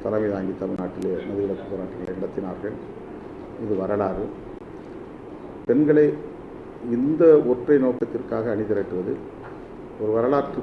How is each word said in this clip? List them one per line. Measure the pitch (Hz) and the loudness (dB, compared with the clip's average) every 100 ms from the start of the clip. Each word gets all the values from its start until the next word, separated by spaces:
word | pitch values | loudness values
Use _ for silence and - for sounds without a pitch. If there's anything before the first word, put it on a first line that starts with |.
தலைமை | 110 107 107 | 0 0 2
தாங்கி | 98 95 | 0 -2
தமிழ்நாட்டிலே | 92 95 95 - 95 92 | -4 -4 -2 -4 -2 -2
மதுவிலக்கு | 90 92 101 101 95 - | -2 -2 -2 -2 -2 -6
போராட்டங்களை | 95 92 90 90 92 | -8 -8 -8 -8 -6
நடத்தினார்கள். | 92 - 95 90 101 - - - - - - - - - 110 | -4 -4 -6 -6 -6 -8 -12 -14 -14 -14 -14 -14 -14 -8 -2
இது | 98 | -2
வரலாறு. | 95 104 98 92 107 - - - - - - - - - - - - - - | 0 2 0 0 -6 -8 -14 -14 -14 -14 -14 -14 -14 -16 -14 -14 -14 -14 2
பெண்களை | 123 151 151 151 - - - - - - - 123 | 4 6 6 6 4 -8 -12 -14 -14 -14 -12 -4
இந்த | 117 139 160 165 151 127 | 0 2 6 10 10 8
ஒற்றை | 123 - 147 | 2 6 6
நோக்கத்திற்காக | 131 120 117 - - 113 110 107 | 6 2 -2 -4 -4 -2 0 0
அணிதிரட்டுவது | 107 104 95 92 92 139 - - - - - - - - | 0 0 0 -2 -2 -4 -8 -14 -14 -14 -14 -16 -16 -4
ஒரு | 107 | 0
வரலாற்று | 110 123 143 139 - | 2 4 4 2 -4